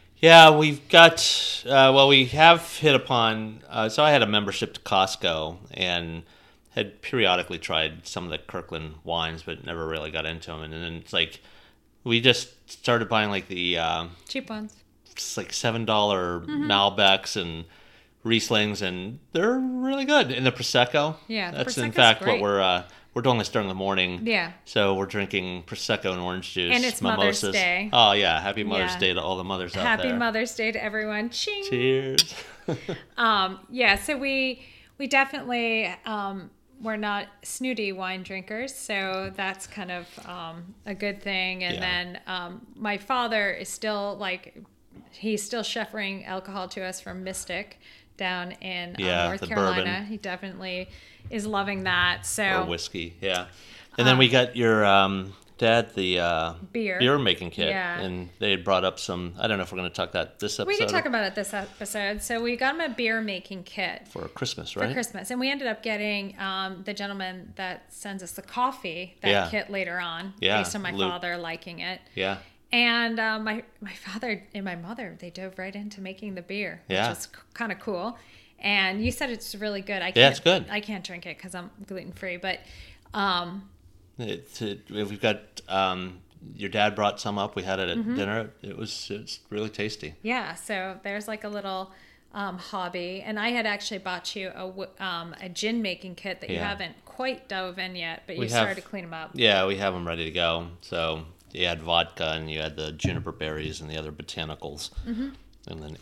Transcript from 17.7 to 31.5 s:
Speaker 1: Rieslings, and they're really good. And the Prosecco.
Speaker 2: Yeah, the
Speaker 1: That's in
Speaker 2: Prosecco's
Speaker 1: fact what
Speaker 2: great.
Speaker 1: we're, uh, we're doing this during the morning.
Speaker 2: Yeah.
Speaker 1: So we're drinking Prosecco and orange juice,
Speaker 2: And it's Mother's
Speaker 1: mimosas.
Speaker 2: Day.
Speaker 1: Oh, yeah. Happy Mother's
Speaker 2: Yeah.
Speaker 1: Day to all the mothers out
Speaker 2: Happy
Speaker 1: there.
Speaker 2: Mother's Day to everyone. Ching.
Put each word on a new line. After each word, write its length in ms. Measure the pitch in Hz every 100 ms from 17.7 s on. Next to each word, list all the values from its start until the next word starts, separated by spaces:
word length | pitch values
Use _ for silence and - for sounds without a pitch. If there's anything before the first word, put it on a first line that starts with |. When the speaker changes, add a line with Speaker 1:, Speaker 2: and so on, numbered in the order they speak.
| - - - _ _
Speaker 1:
Rieslings, 580 | 110 113 - 110 104 98
and 360 | 95 90 95 135 -
they're 260 | 165 208 262
really 460 | 262 254 262 277
good. 260 | 269 294 135
And 140 | 127 131
the 60 |
Prosecco. 640 | - 120 127 127 151 151 160 -
Speaker 2:
Yeah, 220 | 220 180
the 80 | 143
Speaker 1:
That's 200 | 131 143
in 120 | 117
Speaker 2:
Prosecco's 20 | 110
Speaker 1:
fact 240 | 117 110
what 60 | -
Speaker 2:
great. 160 | 98
Speaker 1:
we're, 180 | 101 98
uh, 220 | 92 90 90 - -
we're 80 | -
doing 160 | 120 117
this 100 | 101
during 200 | 117 98
the 60 |
morning. 520 | 95 98 95 92 90 226
Speaker 2:
Yeah. 260 | 208 170 - -
Speaker 1:
So 280 | - 98
we're 120 | - -
drinking 560 | 104 95 101 92 90
Prosecco 480 | 85 107 - 107 98
and 80 | 90
orange 320 | 90 92 -
juice, 220 | 92 87
Speaker 2:
And 100 | 247
it's 160 | 247 -
Mother's 420 | - 214 - 208
Speaker 1:
mimosas. 100 | 208
Speaker 2:
Day. 360 | 196 90 90 208
Speaker 1:
Oh, 220 | 120 107
yeah. 260 | 101 92 80
Happy 220 | 98 107
Mother's 280 | 104 95 90
Speaker 2:
Yeah. 60 | -
Speaker 1:
Day 160 | 92
to 80 | 87
all 160 | 80 92
the 60 |
mothers 300 | 92 92 87
out 120 | 95 233
Speaker 2:
Happy 220 | 220 -
Speaker 1:
there. 100 | 240
Speaker 2:
Mother's 360 | 233 220 233
Day 160 | - 220
to 100 | 226
everyone. 460 | 214 214 214 208 233
Ching. 340 | - -